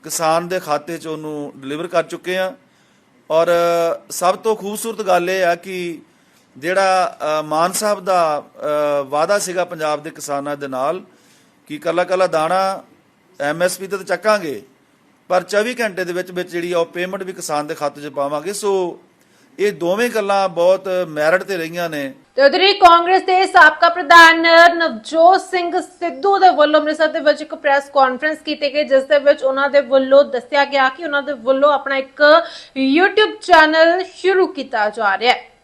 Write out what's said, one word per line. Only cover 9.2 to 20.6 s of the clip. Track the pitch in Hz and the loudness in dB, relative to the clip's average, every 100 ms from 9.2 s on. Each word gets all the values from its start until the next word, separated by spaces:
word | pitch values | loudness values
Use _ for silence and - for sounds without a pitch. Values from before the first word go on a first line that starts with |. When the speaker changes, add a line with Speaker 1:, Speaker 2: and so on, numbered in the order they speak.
| 170 202 | 0 -2
Speaker 1:
ਸੀਗਾ | 190 180 | -2 -6
ਪੰਜਾਬ | 175 170 156 151 | -6 -6 -4 -4
ਦੇ | 156 | -8
ਕਿਸਾਨਾਂ | 151 147 143 143 143 | -16 -8 -8 -8 -10
ਦੇ | 139 | -8
ਨਾਲ | 131 139 185 - _ _ _ _ _ _ | -4 -4 -6 -12 _ _ _ _ _ _
ਕਿ | 147 | -8
ਕੱਲਾ-ਕੱਲਾ | 170 170 180 185 185 | -4 -2 -2 0 0
ਦਾਣਾ | 160 160 185 190 190 - _ _ _ _ _ | 0 0 0 -2 -6 -14 _ _ _ _ _
ਐਮ | 143 160 | -6 -2
ਐਸ | 180 180 | -4 -4
ਪੀ | 190 | -10
ਤੇ | 196 | -10
ਤਾਂ | |
ਚੱਕਾਂਗੇ, | 190 175 214 208 160 113 - _ _ _ _ _ _ | -6 -4 0 -2 -2 -10 -14 _ _ _ _ _ _
ਪਰ | 180 | -4
ਚੌਵੀ | 175 208 220 240 | -2 -2 -2 -4
ਘੰਟੇ | 226 180 | -6 -4
ਦੇ | 180 | -6
ਵਿੱਚ | 180 180 | -6 -8
ਵਿੱਚ | 180 180 | -10 -8
ਜਿਹੜੀ | 175 175 | -8 -4
ਆ | 175 | -4
ਉਹ | |
ਪੇਮੈਂਟ | 165 175 185 190 | -4 -6 -8 -8
ਵੀ | 190 | -10
ਕਿਸਾਨ | 180 175 147 151 | -12 -6 -6 -6
ਦੇ | |
ਖਾਤੇ | 160 147 147 | -6 -8 -8
'ਚ | 147 | -12
ਪਾਵਾਂਗੇ। | 139 143 147 165 | -6 -6 -6 -8
ਸੋ | 202 202 190 175 - _ _ _ _ _ - | -6 -4 -2 -4 -10 _ _ _ _ _ -4
ਇਹ | 202 | -4
ਦੋਵੇਂ | 165 170 196 240 | -2 -4 -2 -2
ਗੱਲਾਂ | 226 202 196 190 | -2 -2 -2 -2
ਬਹੁਤ | 165 | 0